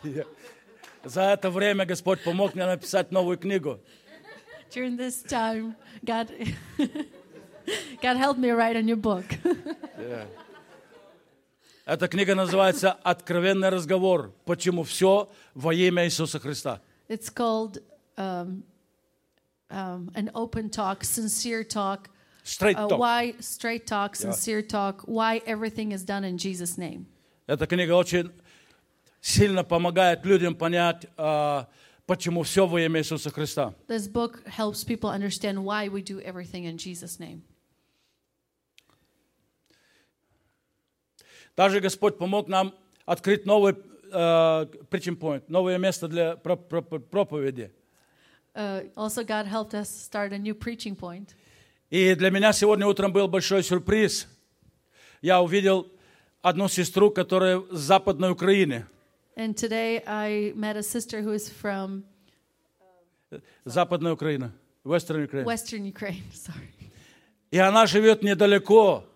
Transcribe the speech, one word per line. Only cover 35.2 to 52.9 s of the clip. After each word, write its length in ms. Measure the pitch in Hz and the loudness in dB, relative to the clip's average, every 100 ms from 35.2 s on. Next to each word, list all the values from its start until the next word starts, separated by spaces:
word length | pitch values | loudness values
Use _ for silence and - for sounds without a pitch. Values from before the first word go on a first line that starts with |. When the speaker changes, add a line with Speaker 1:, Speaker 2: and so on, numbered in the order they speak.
| 202 - 208 196 | -4 -4 -4 -4
Speaker 2:
why 260 | 190 208 202 | -4 -4 -4
we 120 | 196 | -8
do 180 | 190 196 | -10 -12
everything 440 | - 180 175 180 | -12 -14 -12 -10
in 140 | 170 165 | -10 -10
Jesus' 400 | 185 175 170 - | -12 -14 -14 -14
name. 220 | 165 165 _ _ _ _ _ _ _ _ _ _ _ _ _ _ _ _ _ _ _ _ _ _ _ _ _ _ _ _ _ _ _ _ _ _ _ _ _ _ _ - - | -16 -18 _ _ _ _ _ _ _ _ _ _ _ _ _ _ _ _ _ _ _ _ _ _ _ _ _ _ _ _ _ _ _ _ _ _ _ _ _ _ _ -20 -12
Speaker 1:
Также 260 | - 190 202 | 2 4 4
Господь 360 | 190 - 208 202 | 0 0 0 0
помог 300 | 180 202 165 | -2 -2 0
нам 240 | 190 190 - _ _ | 0 0 -6 _ _
открыть 400 | - 170 190 208 | -4 -2 2 0
новый, 300 | 196 208 196 196 - - 196 | 4 6 6 2 -10 -20 -6
э, 540 | 185 170 165 160 160 156 - - | 0 4 6 6 2 -2 -10 -8
preaching 260 | 190 175 170 | -6 -6 -6
point, 240 | 156 139 - | -4 -6 -2
новое 280 | 170 185 180 | 0 0 0
место 280 | 190 180 165 | 0 -2 -6
для 280 | 170 165 170 | -2 -2 -2
про-, 200 | 165 175 | -4 -4
про-, 260 | - 165 | -2 -6
про-, 180 | 160 160 | -4 -12
проповеди. 680 | 120 196 196 151 139 127 104 _ _ _ _ _ _ _ _ | -4 -2 -2 -2 -4 -6 -14 _ _ _ _ _ _ _ _
Speaker 2:
Uh, 340 | - 208 190 - - | -10 -6 -8 -10 -8
also, 260 | 214 214 | -6 -6
God 240 | 220 214 202 | -4 -4 -4
helped 280 | 220 214 | -6 -6
us 140 | 208 202 | -8 -8
start 420 | - - 214 202 | -12 -10 -6 -6
a 60 | 202 | -6
new 160 | 208 | -8
preaching 420 | 208 240 233 214 196 | -8 -8 -8 -10 -10
point. 380 | 175 175 202 _ _ _ _ _ _ | -12 -14 -18 _ _ _ _ _ _
Speaker 1:
И 240 | 175 185 | 4 4
для 160 | 175 190 | 6 4
меня 220 | 190 214 | 6 4
сегодня 340 | 208 208 208 | 6 4 4
утром 260 | 202 | 2